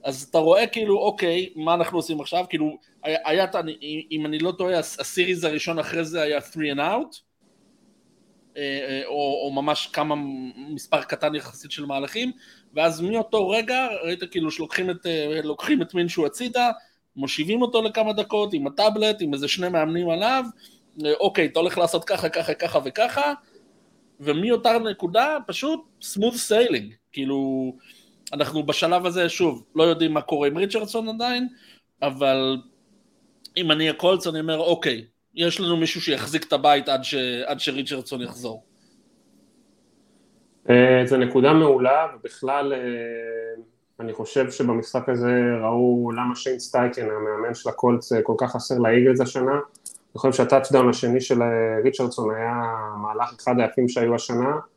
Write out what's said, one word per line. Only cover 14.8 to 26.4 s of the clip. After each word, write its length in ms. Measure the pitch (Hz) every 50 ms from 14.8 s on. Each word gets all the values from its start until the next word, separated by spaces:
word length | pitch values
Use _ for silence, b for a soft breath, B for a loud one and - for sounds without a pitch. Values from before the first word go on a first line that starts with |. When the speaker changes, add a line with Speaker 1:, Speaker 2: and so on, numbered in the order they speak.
| 185 185
Speaker 1:
את, 160 | 175 175 _
אה, 360 | 175 165 160 147 147 156 160 151
לוקחים 380 | 151 - - - - 302 262
את 120 | 170 - -
מינשו 320 | 180 175 170 - 180 156
הצידה, 460 | 143 - - 247 247 233 247 240 240 226 226 B B B B B _ _
מושיבים 460 | - 135 135 - - 151 170 214 240
אותו 200 | 254 233 240 226
לכמה 320 | 220 214 220 226 220 214 214
דקות 400 | 214 202 - 220 208 208 208 185
עם 140 | 151 139
הטאבלט, 540 | 139 139 - 208 220 208 214 214 214 214 214
עם 120 | 175 151 143
איזה 140 | 139 143
שני 220 | 143 - 190 180 180
מאמנים 400 | 180 165 156 156 165 175 180 170
עליו, 340 | 165 175 202 233 262 262 254 233 - b b b b b b _ _ 156 151
אה, 80 | 147 151
אוקיי, 320 | - 190 196 202 196 160
אתה 140 | 139 - 165
הולך 180 | 170 180 -
לעשות 280 | 180 170 165 - 165 170
ככה, 240 | - 196 175 175 160
ככה, 240 | - 170 156 - 151
ככה 260 | - 170 160 - 156 139
וככה, 480 | 135 - - 226 240 - 285 285 294 285 - b b b b b _ _ _ _ _ _ _ _ _ _ _
ומאותה 580 | 143 147 143 156 190 233 240 226 233 240 233 233
נקודה 580 | 226 220 196 - 185 170 175 226 254 294 311 294 -
פשוט 340 | - 185 - 262 294 320 - - _ _ _
smooth 500 | - - - 196 208 240 240 240